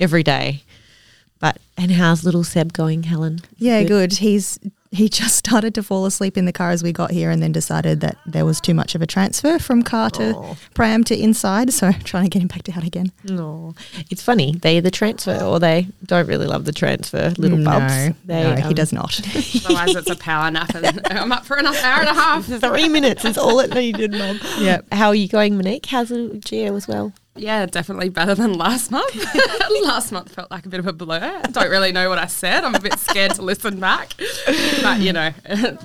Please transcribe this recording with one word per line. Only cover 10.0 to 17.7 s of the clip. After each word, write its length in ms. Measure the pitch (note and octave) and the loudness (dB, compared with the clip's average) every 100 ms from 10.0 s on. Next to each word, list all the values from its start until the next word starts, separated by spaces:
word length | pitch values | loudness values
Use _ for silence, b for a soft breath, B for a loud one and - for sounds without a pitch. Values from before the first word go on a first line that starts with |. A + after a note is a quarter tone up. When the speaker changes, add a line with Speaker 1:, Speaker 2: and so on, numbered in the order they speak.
| A3 | 0
Speaker 2:
to 220 | - A3 | 0 -2
Speaker 1:
Aw. 220 | A3 - E3 B | -4 -8 -14 B
Speaker 2:
pram 300 | - A3+ A3 | 0 2 4
to 120 | A#3 G#3 | 2 2
inside. 580 | G#3+ A3 G3 G3 B3+ | 2 2 2 0 0
So 180 | C4 F#3 | 2 2
<laughs> 120 | G3 - | 2 -2
trying 180 | F#3 | 0
to 60 | F#3 | 2
get 120 | F#3+ | 2
him 60 | F3+ | 0
back 160 | F3 | -2
down 200 | - E3+ | -8 -6
again. 280 | E3+ F3 F#3 - G3 | -6 -4 -4 -6 -6
Speaker 1:
Aw. 440 | F#3 D#3 D#3 E3 E3 B B D#3 | -6 -6 -10 -12 -14 B B -10
It's 140 | F#3 | -4
funny. 300 | - A#3+ C3+ E3 | 0 2 2 0
They 160 | D#3+ E3+ | 2 4
either 120 | F3 | 4
transfer 480 | F3+ G#3+ A3+ - - | 2 -2 -2 -4 -2
or 160 | - E3+ | 0 2
they 300 | E3+ D#3+ F3+ - F#3 | 4 4 0 -6 -2
don't 200 | F3+ D#3 | 0 2
really 200 | - - | 0 0
love 160 | - | -2
the 80 | - | -4
transfer, 640 | D3+ C#3 C3+ - - - F3 | -2 -2 -2 -4 -2 -2 2
little 200 | F#3 E3 | 2 4
Speaker 2:
No, 80 | |
Speaker 1:
bubs. 240 | D3+ | 4